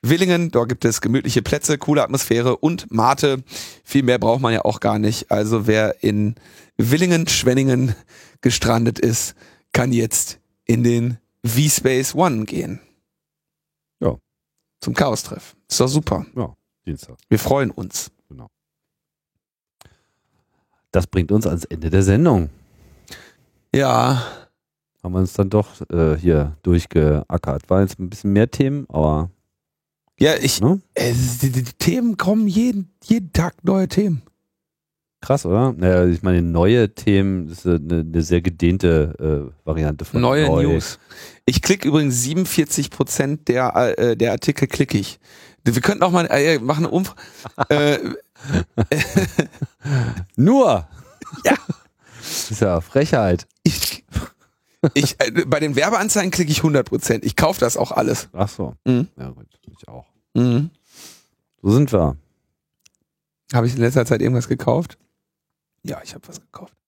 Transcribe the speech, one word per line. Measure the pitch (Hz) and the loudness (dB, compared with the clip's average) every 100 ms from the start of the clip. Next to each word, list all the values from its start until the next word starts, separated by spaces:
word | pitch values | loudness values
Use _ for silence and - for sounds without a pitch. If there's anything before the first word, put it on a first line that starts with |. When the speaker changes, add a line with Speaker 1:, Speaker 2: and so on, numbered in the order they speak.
Speaker 1:
Willingen. | 117 165 185 175 170 | 2 2 4 2 2
Dort | 131 120 | 0 -2
gibt | 120 | 0
es | 117 107 | -2 0
gemütliche | - 127 - 117 | -2 -2 0 -2
Plätze, | 101 147 - 147 | 0 -4 -2 -4
coole | - 147 | 0 0
Atmosphäre | 127 135 - 117 120 123 | 0 -2 0 0 0 0
und | 156 170 - | -2 -2 -4
Mate. | 113 113 139 147 135 131 - - - | 0 2 2 0 -2 -8 -16 -16 -20
Viel | _ 139 | _ 0
mehr | 127 123 | 2 2
braucht | 104 123 | 2 2
man | 127 | 2
ja | 113 | 2
auch | - 113 | 0 0
gar | 110 107 | 0 0
nicht. | 107 113 - | 0 -2 -2
Also | 104 107 113 107 | -2 0 0 2
wer | 110 107 - | 2 2 0
in | - 104 104 117 - - - _ | 0 0 -2 -4 -14 -20 -20 _
Willingen-Schwenningen | 117 143 180 170 160 - - 127 135 127 131 101 _ - - _ | 0 2 2 2 0 0 2 2 2 2 0 -4 _ -20 -20 _
gestrandet | 123 117 117 117 117 113 | -2 0 0 2 0 0
ist, | 120 110 - - - _ _ | 0 0 -6 -12 -20 _ _
kann | - 120 | -2 0
jetzt | 120 113 - - - _ _ _ | 0 0 -4 -6 -10 _ _ _
in | 113 | 2
den | 120 120 117 120 _ _ | 2 2 0 -6 _ _
V-Space | 117 113 151 - 127 131 131 | -4 0 0 0 0 0 -2
One | - 180 117 107 | 0 0 0 -4
gehen. | 92 87 101 _ _ _ _ _ _ _ _ _ _ _ _ | -6 -8 -10 _ _ _ _ _ _ _ _ _ _ _ _
Speaker 2:
Ja. | - 64 _ _ _ _ _ _ | -4 -4 _ _ _ _ _ _
Speaker 1:
Zum | - | -6
Chaos-Treff. | 120 143 110 - 104 - _ _ | -2 -2 -2 -8 -14 -18 _ _
Ist | - | 0
doch | 127 | 0
super. | 143 151 95 - | 0 -2 -4 -4
Speaker 2:
Ja, | - 101 - _ _ - | -8 -8 -10 _ _ -12
Dienstag. | 73 - - _ | -12 -12 -20 _
Speaker 1:
Wir | 110 | -2
freuen | - 139 131 | 2 0 0
uns. | - 92 - - _ _ | -4 -10 -10 -14 _ _
Speaker 2:
Genau. | 135 117 _ _ _ _ _ _ _ _ _ _ _ _ _ - _ _ _ _ _ _ _ _ _ _ | -20 -20 _ _ _ _ _ _ _ _ _ _ _ _ _ -20 _ _ _ _ _ _ _ _ _ _
Das | - 87 | -2 0
bringt | 92 82 | -2 0
uns | 104 95 | 0 0
ans | 85 - | -4 -6
Ende | 82 82 | -8 -2
der | 92 | 2
Sendung. | 95 101 165 110 80 - _ _ _ _ _ - - _ _ _ _ | 4 4 4 2 0 -8 _ _ _ _ _ -20 -20 _ _ _ _
Speaker 1:
Ja. | - 135 120 123 131 113 - - _ _ _ _ _ | 0 2 2 2 2 -2 -14 -20 _ _ _ _ _
Speaker 2:
Haben | 90 | -6
wir | 92 | -2
uns | 92 | -2
dann | - 98 | 0 0
doch, | 107 101 - - | 2 0 -6 -6
äh, | 85 80 78 | 0 2 2
hier | 87 78 73 76 | 2 2 2 -4
durchgeackert. | - 87 - 82 76 76 - 87 - 71 - | 0 0 2 0 2 2 -2 -6 -4 -8 -2
War | 92 | 0
jetzt | 98 - | 0 -2
ein | 92 | -10
bisschen | 104 101 | -6 0
mehr | 101 117 | 2 2
Themen, | - 135 143 135 | 2 -2 -2 -6
aber | 76 78 76 87 _ _ _ _ _ _ _ _ _ | 0 0 0 -4 _ _ _ _ _ _ _ _ _
Speaker 1:
Ja, | 143 156 | 2 2
ich, | 135 - | -2 0
Speaker 2:
ne? | 107 190 _ | 0 0 _
Speaker 1:
äh, | - 147 120 127 120 | -4 -2 0 -2 0
die, | 135 | -2
die, | 127 | -2
die | 120 | -6
Themen | - - 254 240 202 | -2 -2 0 -2 -2
kommen | 180 214 214 | 0 2 2
jeden, | 190 240 208 180 _ | 2 0 -2 -8 _
jeden | - 226 180 | -2 -2 0
Tag | - 175 - | -2 -2 -2
neue | - 190 185 | -2 0 0
Themen. | - 208 151 - _ _ _ _ _ _ _ _ _ | 0 -2 -2 -6 _ _ _ _ _ _ _ _ _
Speaker 2:
Krass, | - 139 85 | -2 -2 2
oder? | 95 131 | 2 0
Naja, | 113 92 90 | 0 2 4
ich | 90 85 | 4 2
meine, | 95 90 | 2 0
neue | 85 82 90 120 107 | 2 2 4 4 2
Themen, | - - 98 98 95 78 | 0 2 2 2 -2 -6
das | 85 | -6
ist | 90 | 0
eine, | 85 73 85 | 0 0 -2
eine | 80 82 | -2 -2
sehr | 78 87 | 2 0
gedehnte, | 85 85 85 92 90 80 76 - 78 76 69 | 0 0 0 2 2 2 0 -2 -2 -2 -4
äh, | - - | -12 -6
Variante | 80 76 73 | -2 -2 -4
von | - - | -6 0
Speaker 1:
Neue | 120 139 151 | 2 2 2
Speaker 2:
neu. | 80 | 2
Speaker 1:
News. | 82 82 - - _ - - - - | 2 0 -4 -14 _ -20 -20 -4 0
Ich | 123 | 0
klick | - 190 - | 0 0 2
übrigens | 151 147 123 | 2 0 -2
siebenundvierzig | 123 160 185 - 147 - 139 | -2 -2 -2 -2 -2 -2 -6
Prozent | - 139 - 139 151 - | -4 -4 -2 -2 -2 -2
der, | 123 127 - 120 - | 0 2 0 0 2
äh, | 120 113 | 0 2
der | 117 | 0
Artikel | 101 - 143 - | 0 -2 -2 -4
klicke | - 143 104 | -2 -2 -2
ich. | 98 - _ - - _ | -4 -12 _ -20 -20 _
Wir | - 117 | -2 0
könnten | 123 208 | 0 2
auch | 185 | 2
mal, | 180 165 | 2 2
äh, | 139 147 156 | 2 2 0
machen | 117 151 | 0 -2
eine | 165 | 0
Umfrage. | 170 190 - - - - - 139 | -2 -4 -10 -20 -18 -18 -6 0
Speaker 2:
<laughs> | |
Speaker 1:
Äh, | 147 147 143 - - - _ 139 95 87 - 110 151 - - - - - - - _ 143 139 117 60 92 - | 2 2 0 -2 -10 -14 _ -4 -4 -4 -4 -2 -2 0 -2 -2 -4 -6 -6 -14 _ -4 -2 -2 -6 -12 0
Speaker 2:
Nur? | 147 269 233 110 80 - - - - - | 4 4 4 2 -4 -18 -20 -20 -20 -6
Speaker 1:
Ja. | - 277 - - _ _ _ - | -2 -2 -2 -12 _ _ _ -20
Speaker 2:
Das | - - - | -12 -10 -8
ist | 107 | -2
ja | 107 87 | 0 0
Frechheit. | 85 135 156 131 101 90 - _ | 0 -2 0 2 2 0 -4 _
Speaker 1:
Ich, | - - - - _ - - _ _ _ _ _ 151 | -2 -2 -6 -10 _ -10 -10 _ _ _ _ _ 0
ich, | 139 143 - | 2 0 0
äh, | 127 160 147 | -2 0 0
bei | 147 | 0
den | 151 | 0
Werbeanzeigen | 139 160 220 208 208 185 | 0 0 0 0 -2 -2
klicke | - 165 | -2 -2
ich | 151 | 0
hundert | 160 143 120 | 2 0 0
Prozent. | - - 113 | -4 -2 -2
Ich | - | -2
kauf | - 123 95 | 0 0 2
das | 120 - | -2 0
auch | - | -4
alles. | - 127 117 - | -2 -2 -2 -6
Speaker 2:
Ach | - 101 | -6 -6
so. | - 82 - | -4 -10 -6
Speaker 1:
Mhm. | - 127 170 - | -2 -2 -2 -8
Speaker 2:
Ja | 65 | -16
gut, | - - _ | -16 -20 _
ich | - - - | -20 -20 -20
auch. | - - _ _ | -20 -20 _ _
Speaker 1:
Mhm. | - 123 120 156 _ _ - - - _ _ _ _ | 0 2 2 -2 _ _ -20 -20 -20 _ _ _ _
Speaker 2:
So | 95 | 2
sind | 113 143 | 2 4
wir. | 113 78 71 _ _ _ _ _ _ _ _ _ _ _ _ _ | 2 2 -2 _ _ _ _ _ _ _ _ _ _ _ _ _
Speaker 1:
Habe | 123 117 | 2 2
ich | |
in | 127 | 2
letzter | 117 135 | 0 2
Zeit | 117 117 | 0 0
irgendwas | - 123 113 | 2 0 -2
gekauft? | - - 123 165 - _ _ _ _ _ _ _ _ - | -4 0 0 -2 -10 _ _ _ _ _ _ _ _ -14
Ja, | - | -14
ich | - | -14
habe | - - | -20 -20
was | - | -20
gekauft. | _ - 190 _ | _ -20 -20 _